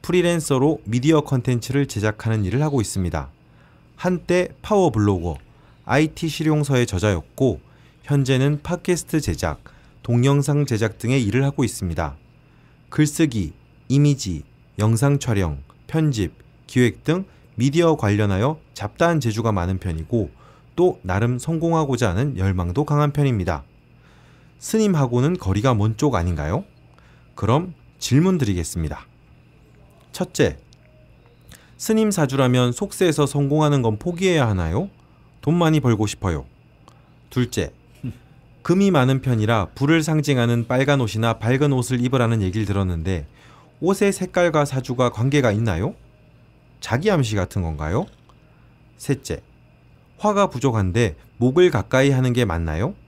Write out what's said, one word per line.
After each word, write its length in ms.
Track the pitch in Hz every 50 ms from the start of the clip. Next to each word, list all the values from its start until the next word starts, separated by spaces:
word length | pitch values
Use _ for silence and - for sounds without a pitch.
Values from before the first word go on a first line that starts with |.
프리랜서로 800 | - - 180 180 170 170 175 170 156 - 143 131 131 151 160 - -
미디어 360 | 98 110 123 123 151 160 151
컨텐츠를 640 | 147 - 139 131 117 - 127 120 110 - 123 139 143
제작하는 600 | 135 - 110 101 107 107 - - 113 113 110 104
일을 160 | 92 90 127 151
하고 180 | 156 143 135
있습니다. 480 | 107 - - 98 92 87 80 80 69 65 - _ _ _ _ - - _ _ _ _ _ _
한때 520 | - - 180 185 175 - - 180 180 180 - - _ -
파워블로거, 760 | - 220 202 190 165 113 107 104 104 101 90 82 87 78 69 - - - - - - - _ -
아이티 440 | - 117 139 156 156 156 - - 165
실용서의 580 | 147 - 160 156 156 151 147 143 143 127 120
저자였고 760 | 117 - 92 85 107 98 82 73 - - - 135 131 95 76 - - - _ - - _ _ _
현재는 580 | - 143 143 139 123 135 127 131 143 151 147 -
팟캐스트 580 | - 175 170 - - 180 160 - - - 156
제작, 400 | 147 - 85 - - 85 73 - - - - - - - - - _
동영상 640 | - 120 120 120 139 139 143 143 143 147 147 147
제작 320 | - 120 104 113 110 101
등의 260 | - - 117 131 139 123
일을 200 | 98 98 127 139
하고 180 | 139 143 - 139
있습니다. 520 | 110 - - - 90 82 76 82 73 69 - _ _ _ _ _ _ _ _ _ _ _ _ - _
글쓰기, 640 | - - 151 147 147 - 170 151 117 113 92 73 - - _ _ _ _ - _
이미지, 560 | 123 139 147 147 143 123 - 98 87 73 69 - _ _ - _ _ -
영상 400 | 104 107 113 110 123 143 143 139
촬영, 400 | - - 113 101 95 82 73 69 67 - - _ - _
편집, 440 | - 160 160 151 135 110 98 82 - - - - _ _ _
기획 380 | - - 131 123 117 107 - -
등 200 | - 151 180 190 - - - _ - _
미디어 420 | - 117 139 139 165 170 165 156
관련하여 640 | - - 101 202 104 107 104 98 92 107 135 160 156 - _ -
잡다한 480 | - - - - - 165 170 170 156
재주가 300 | 120 117 104 110 113 113 104
많은 260 | 92 87 87 95 92
편이고 520 | - 95 82 80 80 76 - 117 101 73 - _ - - - _ _ - _
또 240 | - 175 180 - - -
나름 360 | 95 90 98 110 120 123 123
성공하고자 680 | - - 165 160 156 165 165 165 156 139 131 117 123 107
하는 280 | 85 95 131 151 135 92
열망도 460 | 92 98 95 90 87 87 87 - 151
강한 260 | - 147 147 147 147 143
편입니다. 520 | 147 147 139 123 104 90 82 85 71 69 - _ - _ _ _ - _ - - - - - - - _ _ _ _
스님하고는 800 | - - - 220 220 208 190 156 139 123 120 120 127 151 180 175
거리가 360 | - 95 95 98 104 135 123
먼 220 | 104 101 110 110
쪽 180 | - - 151 123
아닌가요? 500 | 95 85 90 87 76 73 76 90 135 196 - _ - - - - - - - - - - - _
그럼 400 | - - 98 113 147 175 185 165 _ - - - _
질문 400 | - - 120 135 165 190 190 170
드리겠습니다. 680 | 139 104 98 87 82 - - 87 80 76 - - - _ _ _ _ _ - - _ _ _ _ - _ - - - - - - - _ -
첫째, 440 | - 185 180 - - 151 92 73 - - - - _ - - _ - - - - - _ - - _ _ - - - - _ -
스님 340 | _ - - 220 220 220 214
사주라면 600 | 202 175 156 135 131 135 135 127 123 127 123 123 123
속세에서 540 | - 208 196 - - 190 175 151 - 147
성공하는 560 | 139 - 147 143 139 143 156 156 147 147 139 123
건 160 | 117 107 104
포기해야 500 | - 175 175 170 190 190 175 160 135 117
하나요? 400 | 104 92 87 80 80 110 180 202 - - _ _ _ _ - - _ -
돈 140 | - - 160
많이 260 | 175 175 160 156 151
벌고 260 | 127 123 117 98 107
싶어요. 380 | 104 - - - 98 82 73 67 - - _ _ _ _ _ - - - - - _ - - - -
둘째, 420 | - 127 123 117 - - 90 - - _ _ - - - - 127 - - - - - - - - - - -
금이 280 | - 170 185 202 196
많은 320 | 185 151 127 127 135 135 127
편이라 460 | 135 123 110 107 104 117 110 95 80 -
불을 280 | - 139 139 160 165 156
상징하는 640 | 160 160 156 143 147 143 127 117 117 120 120 120 120
빨간 320 | 131 127 135 143 143 139
옷이나 340 | 127 107 95 110 110 117 113
밝은 380 | - - 117 127 135 147 147 139
옷을 280 | 127 123 - 131 123 120
입으라는 380 | 123 123 135 123 113 117 113 101
얘기를 240 | 95 90 110 110
들었는데 600 | 95 98 98 98 92 87 82 80 92 95 85 73 73 - - - - - - - - _ _
옷의 320 | - 170 196 190 208 202 190
색깔과 520 | 196 190 180 - 180 175 175 151 156 147
사주가 460 | 143 - 131 127 - 131 120 127 120
관계가 420 | 110 - 117 135 139 147 131 120 101
있나요? 420 | 104 117 113 92 80 95 147 - - - - - - _ - _ - - _ _ _ _ _ _ -
자기 300 | - - 113 123 160 214
암시 260 | 202 165 135 110 107
같은 260 | 101 90 - - 104 90
건가요? 440 | 82 80 73 73 78 85 120 180 - - _ _ _ _ _ _ _ _ _ _ - _ _ _ _ _
셋째, 440 | _ - - 143 - - - 82 71 - _ _ _ _ _ _ _ _ _ - _ _ _ _ _
화가 300 | - 214 208 196 202 185
부족한데 640 | - 127 117 139 117 113 98 92 85 113 120 104 76 - - - _ -
목을 320 | 117 127 131 170 180 180
가까이 400 | - 123 92 - - 131 135 139
하는 220 | 139 127 127 127 123
게 120 | 120 123
맞나요? 500 | 101 82 85 82 80 78 80 101 147 208 - -